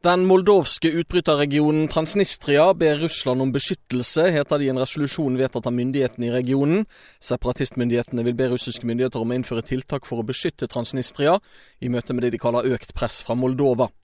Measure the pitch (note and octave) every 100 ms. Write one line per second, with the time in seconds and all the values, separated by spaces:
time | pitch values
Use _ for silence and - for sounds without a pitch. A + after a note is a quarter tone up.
0 | F3 F3+ F#3 F#3+ F#3+ G3+ C#3+ - E3 D#3+
1 | E3+ F3+ E3+ D3 D3 C#3+ D3+ D#3 D#3 E3
2 | D#3+ G3+ F#3+ - - C#3+ E3+ F3 D#3+ D3
3 | D#3+ - C3+ B2+ C3+ C3 - A#2+ _ B2
4 | A#2+ D#3+ F3 D#3+ C#3+ D3 C3+ C3 C3 -
5 | C#3+ - C#3+ B2+ C3 B2 B2 B2 B2 C#3
6 | B2+ - A#2+ B2 B2+ C3+ C#3+ F#3 A3 -
7 | - _ - B2 B2 A#2+ C3+ - A#2+ A#2+
8 | A#2 A#2+ A#2+ A#2+ C3 B2 - - A#2+ A#2
9 | C3 B2 A2+ B2 B2 A#2 - B2+ - C#3+
10 | - A#2 A2 B2+ - - A#2+ A#2+ A#2 C3
11 | B2 - C#3+ F#3+ _ - - _ B2 A#2+
12 | - B2 B2 A2+ A#2+ A#2+ B2+ A#2+ - -
13 | A#2+ - - A#2+ B2+ B2+ C#3 A#2+ A#2+ _